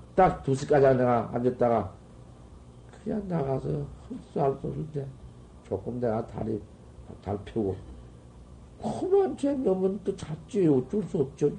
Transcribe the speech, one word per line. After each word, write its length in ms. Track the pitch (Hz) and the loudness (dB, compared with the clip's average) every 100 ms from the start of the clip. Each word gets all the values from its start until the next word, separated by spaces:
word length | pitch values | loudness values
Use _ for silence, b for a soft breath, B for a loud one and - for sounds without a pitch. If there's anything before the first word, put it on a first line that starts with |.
| - - | -4 4
딱 280 | 185 - | 4 4
두 100 | - | -2
시까지 440 | 131 139 143 135 123 | -2 4 6 6 6
내가 320 | 123 117 110 | 4 2 0
앉았다가 600 | 123 123 127 120 113 95 - - - - - - - - - - - | 0 0 2 2 2 0 -10 -20 -20 -20 -20 -20 -20 -20 -20 -20 -12
그냥 240 | 220 214 196 | -6 -6 -2
나가서 420 | 165 135 131 139 147 143 - - | -2 -2 -2 -2 -4 -6 -12 -14
헛소리할 480 | 254 - 139 139 135 | -14 -8 0 0 0
소리인데, 460 | 139 135 156 139 135 - - - - - | -6 -6 -6 -8 -10 -14 -20 -20 -20 -18
조금 360 | - 98 120 120 | -6 -6 -4 -4
내가 260 | 120 110 117 | -2 -2 -4
다리, 340 | - 110 107 - - - - - - | -6 -4 -6 -8 -20 -20 -20 -18 -12
달 140 | 90 101 - | -6 -6 -4
펴고, 300 | 117 98 95 - - - - - - - - - - | -2 -2 -4 -10 -18 -18 -20 -20 -20 -20 -20 -20 -10
그만 560 | 226 - 370 392 370 - | -6 -4 2 4 4 0
죄 160 | 277 | 0
넘으면 460 | 277 233 190 190 208 | 2 2 2 2 0
또 120 | - 180 | -4 -6
잤지. 520 | - 156 - 202 165 | -6 -10 -4 2 4
어쩔 360 | 131 127 214 | 4 2 -4
수 160 | 175 175 | -2 -2
없죠. 300 | 131 - 147 | -2 0 0